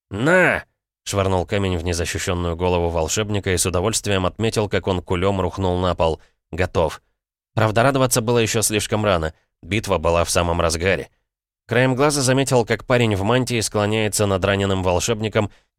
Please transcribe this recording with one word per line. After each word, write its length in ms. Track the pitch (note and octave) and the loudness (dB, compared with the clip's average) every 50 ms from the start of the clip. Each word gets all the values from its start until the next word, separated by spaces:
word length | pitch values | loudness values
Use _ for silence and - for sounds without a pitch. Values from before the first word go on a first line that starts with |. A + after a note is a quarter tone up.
| _ _ | _ _
«На!» — 540 | G2 G2 A#2+ D#3 F3+ F#3 F3+ C#3+ A2 D#2+ - _ _ _ _ _ _ _ _ | -8 -4 0 2 2 4 2 2 0 -2 -6 _ _ _ _ _ _ _ _
швырнул 420 | - - G2+ F#2+ F#2+ F#2+ F2+ E2+ | -4 -2 0 0 2 0 0 0
камень 320 | - G#2+ G2+ G2 F#2+ F#2 E2+ | -2 -2 -2 0 -2 -2 -2
в 60 | D#2 | -2
незащищенную 720 | F2+ E2+ E2+ F2 - - F#2+ - - F2+ F2 F2 F2 E2 | -4 -4 -2 -4 -4 -6 -6 -4 -4 -2 -2 -2 -4 -4
голову 320 | E2 F2+ F2+ F2+ F2 E2+ E2+ | -2 0 0 0 0 0 0
волшебника 640 | E2 E2 D#2+ D#2 - G#2+ G#2+ G2+ G#2 G2+ - G2 F2+ | -2 -2 -2 -2 -2 -4 -4 -2 -4 -4 -2 -2 -2
и 40 | |
с 100 | F2 - | 0 0
удовольствием 600 | F#2 E2+ F2+ F2+ A2 A2 - - G2+ G2+ F#2+ F#2 | -2 -2 0 -2 0 -2 -2 -2 -2 -2 0 0
отметил, 420 | F2 - - A2 A2+ - A#2 G#2 G2 | -2 -2 -2 -4 -2 0 -2 -2 0
как 200 | - F#2+ - G#2 | -2 -2 -2 -2
он 120 | F#2 F2+ | -2 -2
кулем 400 | - - F#2+ F2 F2+ G2 G2+ F#2 | -2 -2 -2 0 0 0 0 0
рухнул 380 | F2+ F2 - - F#2+ F#2 F2+ F2+ | -2 -4 -2 -2 -2 0 0 0
на 160 | F#2 F2+ E2+ | 0 -2 0
пол. 260 | - F2+ E2 D#2 - - _ _ _ _ _ | 2 0 0 0 -2 -8 _ _ _ _ _
«Готов». 520 | - E2+ F2+ F2 - F#2+ E2 D#2 - - _ _ _ _ _ _ _ _ _ _ _ | -4 -4 -4 -2 0 0 0 0 -2 -8 _ _ _ _ _ _ _ _ _ _ _
Правда, 300 | A2+ A2 A2 G2+ A2+ A#2 | 0 0 2 2 4 2
радоваться 360 | C3+ C3+ C3+ C3 B2 - B2+ | 4 4 2 0 2 0 0
было 180 | A2+ A2+ A#2+ A#2+ | 0 2 2 2
еще 240 | A2+ G#2 - A2+ G2+ | 2 2 0 0 -2
слишком 420 | - G#2+ G#2 - - A2+ G#2+ G#2+ | 0 0 -2 -2 0 -2 0 2
рано. 280 | G#2 F#2+ E2+ D#2+ D#2 - _ _ _ _ _ - | 2 2 2 0 -2 -6 _ _ _ _ _ -8
Битва 360 | E2 F#2+ A2 G2 G2 F#2+ E2 | -4 -4 -4 0 0 -2 0
была 260 | D#2 E2+ E2+ E2+ E2 | 2 2 2 2 2
в 60 | - | 2
самом 300 | - F#2 E2+ E2+ E2+ E2+ | 0 0 0 2 0 0
разгаре. 480 | E2+ E2 D#2 E2 E2 G2 F#2 D2 B1+ - _ _ _ _ _ _ _ _ _ _ _ | 0 0 0 0 0 0 0 0 -4 -10 _ _ _ _ _ _ _ _ _ _ _
Краем 280 | - A#2 A#2+ B2+ C3 C3 | -2 0 2 2 2 2
глаза 280 | A#2+ C#3 D3+ C#3+ D3 C3+ | 2 2 2 2 2 2
заметил, 420 | B2 C3 C3+ C3+ - C3 B2 A2 | 2 2 2 2 2 2 2 2
как 200 | - A2+ G#2 - | 2 -2 -4 0
парень 300 | - B2+ B2 A#2+ A2 G#2 | 0 2 2 2 2 2
в 80 | F#2 G2 | 0 2
мантии 380 | G#2+ A#2+ B2+ B2+ B2 B2 A2+ | 2 2 2 0 0 -2 -2
склоняется 640 | G2+ - - G#2+ G#2 G#2 G#2+ A2 G#2+ G#2 G2+ - G#2+ | -2 -2 0 0 0 0 0 0 0 -2 0 0 0
над 180 | G2+ G2 F#2 F2+ | 0 0 0 2
раненым 380 | G2 G2 G2 G2 G2 F#2+ F#2+ F2+ | 0 2 2 2 0 0 0 0
волшебником 680 | F#2 F2+ F2 - - A#2 G#2+ A2 G#2+ - A2+ G#2+ G2+ - _ _ _ _ | 0 0 0 0 -2 -2 -2 -4 -2 0 0 -2 -2 -4 _ _ _ _